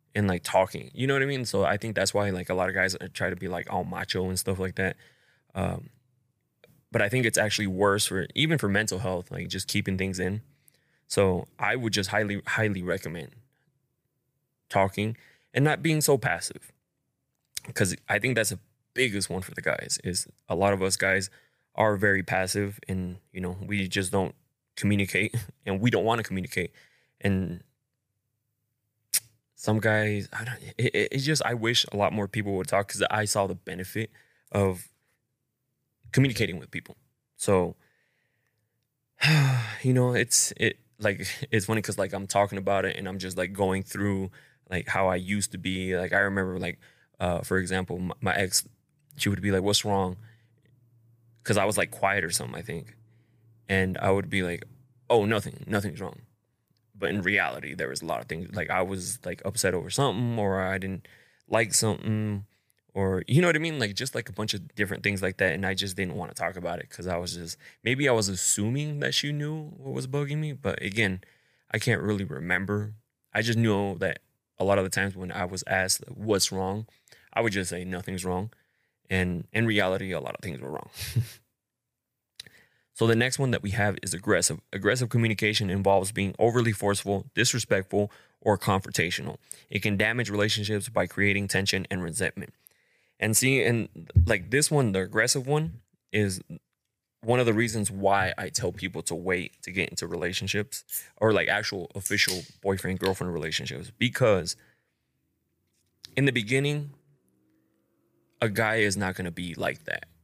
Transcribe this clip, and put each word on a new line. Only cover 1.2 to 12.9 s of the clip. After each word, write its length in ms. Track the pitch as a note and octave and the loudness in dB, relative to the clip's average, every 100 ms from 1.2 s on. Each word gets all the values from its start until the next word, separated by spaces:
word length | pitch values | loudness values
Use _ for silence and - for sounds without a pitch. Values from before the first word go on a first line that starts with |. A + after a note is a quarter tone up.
I 40 | C3+ | 0
mean? 180 | C3+ | -2
So 200 | A#2+ G2 | -2 2
I 120 | E2 G2+ | 2 2
think 180 | A2+ G2 | -2 -2
that's 180 | F#2+ | 0
why, 160 | G2+ G2+ | 2 0
like, 200 | F#2 F#2 | 0 -2
a 40 | |
lot 140 | F#2 F#2 | 0 0
of 60 | |
guys 220 | F#2+ F#2+ F#2+ F#2+ | 2 0 -2 -8
try 160 | - F2+ | -4 -4
to 60 | F2+ | -4
be, 120 | F#2 | -6
like, 240 | F2+ - | -6 -4
all 120 | F2+ | -4
macho 440 | F2+ F2 F#2 F#2+ F#2 | -4 -4 -4 -2 -2
and 100 | F#2 | -2
stuff 200 | - F#2+ | -4 -4
like 180 | F#2 F2+ | -4 -2
that. 200 | F#2+ - - _ _ _ _ | -2 -4 -12 _ _ _ _
Um, 360 | F#2+ F#2 F2 - _ _ _ _ _ _ _ _ _ _ | -4 -2 -4 -8 _ _ _ _ _ _ _ _ _ _
but 100 | A#2 | 0
I 60 | G2+ | 2
think 180 | B2+ A#2 | 2 2
it's 120 | - | 2
actually 300 | G#2+ - G2+ | 2 2 0
worse 380 | F#2 G2+ G2+ - | 2 4 4 2
for, 200 | F#2+ - | -2 -2
even 240 | - D#3 D#3+ | 0 2 2
for 100 | G2+ | 2
mental 320 | G2 A2 F#2 | 2 0 -2
health, 300 | F#2+ F2+ - | -2 -4 -6
like, 180 | F#2 F2+ | -8 -6
just 200 | F#2 - | -6 -4
keeping 300 | G#2 G2 F#2+ | -2 0 0
things 200 | F#2+ F#2 | -2 -2
in. 220 | F#2 G#2+ - _ _ _ _ _ - | -2 -4 -8 _ _ _ _ _ -4
So 380 | - G2 F2+ - - | 2 4 4 -2 -4
I 180 | G#2 B2 | -2 0
would 160 | A2+ | 0
just 180 | G2+ F#2+ | -2 0
highly, 320 | G#2 G#2 G2+ - | 0 0 -2 -2
highly 360 | - G#2+ F#2+ | 0 0 0
recommend 480 | F2+ | -2